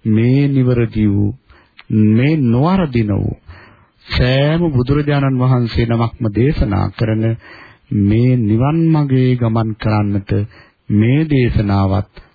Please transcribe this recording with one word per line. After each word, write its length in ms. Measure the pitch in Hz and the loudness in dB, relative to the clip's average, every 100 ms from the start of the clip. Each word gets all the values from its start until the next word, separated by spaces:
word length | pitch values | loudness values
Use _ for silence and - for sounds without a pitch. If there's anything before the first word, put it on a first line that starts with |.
මේ 460 | 113 110 120 135 143 | 0 0 2 2 2
නිවැරදි 580 | 135 123 120 110 107 107 | 0 0 0 -2 0 0
වූ, 300 | 101 101 123 _ - _ - - 107 107 | 0 -2 -4 _ -20 _ -20 -4 2 2
මේ 300 | 113 135 160 | 2 2 0
නොවරදින 720 | 120 117 160 190 165 120 107 | 0 2 2 0 0 -2 -2
වූ 220 | 101 - - - - - - _ _ - | -2 -4 -8 -16 -20 -20 -20 _ _ -8
සෑම 560 | - 127 135 143 165 170 | -2 0 2 0 0 0
බුදුරජාණන් 720 | 127 123 143 147 143 139 131 | 0 0 0 0 0 0 0
වහන්සේ 460 | 127 127 117 123 117 | 0 0 0 -2 -2
නමක්ම 400 | 117 117 - 113 | 0 -2 -4 -4
දේශනා 560 | 104 131 165 - 98 95 | 0 0 0 -2 -2 -4
කරන 340 | - 110 110 113 113 - - - - _ 104 | -4 -4 -2 -2 -4 -10 -20 -20 -20 _ 0
මේ 320 | 101 110 123 127 | 2 2 2 2
නිවන් 420 | 107 110 135 165 165 | 0 0 0 0 2
මාගේ 500 | 156 143 131 127 123 | 2 2 2 2 0
ගමන 340 | 117 113 110 107 | 0 -2 -4 -4
කරන්නට 560 | 110 107 104 101 98 101 104 - - _ - | -2 0 0 -4 -2 -4 -4 -10 -20 _ -2
මේ 300 | 104 113 139 160 | 0 2 0 0
දේශනාවත් 1000 | 139 120 - 104 98 98 95 101 - - | 0 2 0 0 0 0 -2 -6 -16 -20